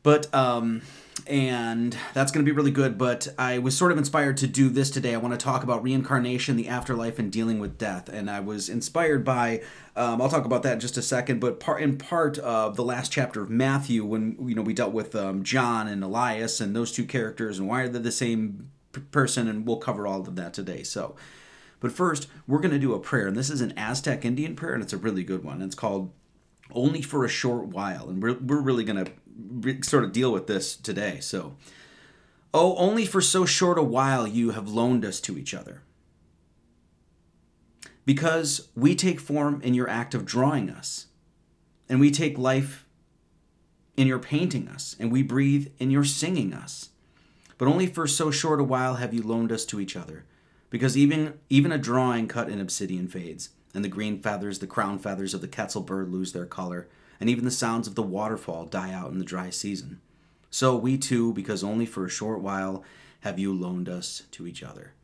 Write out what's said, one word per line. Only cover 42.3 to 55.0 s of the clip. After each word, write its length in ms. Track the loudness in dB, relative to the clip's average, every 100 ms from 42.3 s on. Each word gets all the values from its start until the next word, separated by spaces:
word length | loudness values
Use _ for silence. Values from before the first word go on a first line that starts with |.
| 2
life 500 | 2 2 0 -8 _ _ _ _ _ _ _ _ _ _ _ 2
in 100 | 4
your 120 | 2
painting 480 | 0 0 0 -2 -6
us, 280 | -10 -12 -4
and 120 | 0
we 100 | 2
breathe 460 | 2 4 4 4 0 -2
in 120 | 2
your 140 | 4 4
singing 480 | 0 0 0 -2
us. 360 | -6 -12 -14 -16 _ _ _ _ _ _ 0
But 100 | 2
only 200 | 4 2
for 200 | 0 -2
so 240 | 0 0
short 300 | 0 2 2
a 20 |
while 320 | 2 2 0 -2
have 180 | -2
you 80 | -2
loaned 300 | -2 0 0
us 140 | -2 -4
to 140 | -6
each 160 | -6 -8
other, 300 | -12 -16 -20 _ _ _ _
because 260 | 0 2 6
even, 420 | 6 4 -2 -6 _
even 220 | 6 6
a 60 | 2
drawing 500 | 2 2 2 0 -2
cut 220 | -2 -4
in 120 | -4
obsidian 460 | -4 -4 -4 -4 -6
fades, 420 | -8 -12 -12 -16 _ _ -6
and 80 |
the 60 | -6
green 320 | -4 -4 -4
feathers, 380 | -4 -4 -6 -8
the 80 | -4
crown 320 | -2 -2
feathers 340 | -4